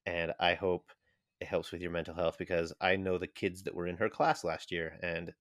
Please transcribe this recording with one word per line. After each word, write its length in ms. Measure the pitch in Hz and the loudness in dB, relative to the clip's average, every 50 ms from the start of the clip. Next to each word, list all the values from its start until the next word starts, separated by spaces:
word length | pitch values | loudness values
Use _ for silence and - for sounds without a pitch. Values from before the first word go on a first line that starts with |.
| - | -6
and 280 | - 87 85 82 80 - - | -4 -2 0 0 -2 0 2
I 140 | 90 87 87 | 4 4 4
hope 380 | - 98 92 90 87 - - - _ _ _ _ _ _ _ _ - | 4 4 2 2 0 -2 -8 -20 _ _ _ _ _ _ _ _ -12
it 80 | 87 - | -4 0
helps 240 | 101 85 82 - | 0 0 0 -2
with 100 | - 87 | -6 -6
your 100 | 90 85 | -4 -4
mental 220 | 85 85 82 85 82 | -2 -2 -4 -4 -2
health, 240 | 87 87 82 - - | 0 2 2 2 0
because 360 | 90 85 92 85 85 82 82 - | -2 0 2 2 2 0 -2 0
I 160 | - 92 95 | 2 4 4
know 220 | 98 95 92 90 87 | 4 4 2 0 0
the 100 | 87 - | 0 -4
kids 340 | - - - 95 90 92 98 | -4 -2 -2 -2 -2 -4 -8
that 100 | - - | -6 -4
were 120 | - 87 87 | -4 -2 -2
in 80 | 87 104 | 0 0
her 120 | 110 110 | 0 0
class 340 | - - 151 160 151 - - | 2 2 2 2 2 2 0
last 280 | 87 80 80 - - | -4 -4 -4 -6 -4
year, 260 | 87 85 82 80 80 - | -4 -4 -4 -4 -6 -6
and 320 | - 87 82 85 87 85 - _ | -4 -4 -4 -4 -4 -8 -8 _